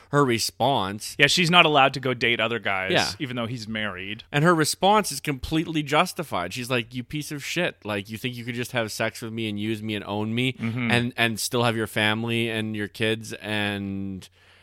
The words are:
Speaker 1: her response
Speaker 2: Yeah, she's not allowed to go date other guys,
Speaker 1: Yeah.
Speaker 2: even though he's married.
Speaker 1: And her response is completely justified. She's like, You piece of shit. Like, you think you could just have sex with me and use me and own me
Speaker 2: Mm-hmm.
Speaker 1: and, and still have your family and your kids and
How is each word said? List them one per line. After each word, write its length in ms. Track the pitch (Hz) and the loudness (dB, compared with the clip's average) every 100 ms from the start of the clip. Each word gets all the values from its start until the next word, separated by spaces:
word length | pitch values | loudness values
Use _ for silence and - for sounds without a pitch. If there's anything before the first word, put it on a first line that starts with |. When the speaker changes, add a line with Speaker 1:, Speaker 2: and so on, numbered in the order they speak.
| - | 0
Speaker 1:
her 140 | 143 135 | 4 4
response 920 | 113 - - 120 131 95 104 - - | 4 0 0 2 2 0 -4 -10 2
Speaker 2:
Yeah, 80 | 143 | 4
she's 220 | 180 170 | 4 4
not 140 | 180 165 | 4 4
allowed 280 | 147 135 | 6 6
to 60 | 135 | 4
go 140 | 127 | -4
date 260 | 120 120 117 | 0 0 2
other 180 | 113 117 | 0 0
guys, 320 | 101 95 92 | -2 -2 0
Speaker 1:
Yeah. 200 | 170 92 98 | 2 0 -2
Speaker 2:
even 160 | 135 123 | -8 -6
though 80 | 113 | -6
he's 200 | 123 107 | -6 -6
married. 560 | 110 104 90 95 110 - | -4 -4 -6 -10 -12 -2
Speaker 1:
And 120 | 147 | 2
her 120 | 165 165 | 4 6
response 560 | 151 - 185 214 196 | 4 2 4 6 4
is 80 | 139 | -4
completely 600 | - 135 - 160 165 160 | -4 -6 -2 -2 0 -2
justified. 720 | 143 151 180 - 156 95 87 | 2 4 2 0 -4 -2 -2
She's 160 | 127 120 | -6 -2
like, 240 | 127 113 | -2 -2
You 100 | 123 | -8
piece 280 | 123 151 139 | -8 -8 -8
of 120 | 147 | -8
shit. 340 | - 165 175 - 104 | -6 -2 -2 -4 -6
Like, 240 | 104 101 | -4 -4
you 80 | 110 | -6
think 180 | 127 120 | -6 -6
you 80 | |
could 120 | 117 120 | -8 -6
just 160 | 120 | -2
have 180 | 127 110 | -2 -2
sex 300 | - 113 - | 0 -2 -2
with 100 | 113 | -8
me 140 | 113 110 | -4 -4
and 100 | 104 | -2
use 220 | 107 110 | -2 -2
me 120 | 110 104 | -2 -4
and 80 | 92 | -2
own 280 | 104 110 117 | -2 0 0
me 180 | 131 | 0
Speaker 2:
Mm-hmm. 380 | - 113 120 120 | 0 -4 -2 2
Speaker 1:
and, 220 | 120 120 123 | 2 0 0
and 240 | 117 107 | 0 0
still 240 | - 123 | -2 2
have 120 | 120 113 | 2 2
your 100 | 107 | -2
family 640 | 113 107 110 117 117 117 | 2 2 2 0 0 0
and 260 | 110 110 107 | -2 -2 -4
your 120 | 101 | -6
kids 420 | - 110 113 101 | -2 0 0 -4
and 960 | - 104 107 104 101 98 98 98 95 - _ _ - | -12 -4 -2 -2 -2 -4 -6 -6 -8 -12 _ _ -20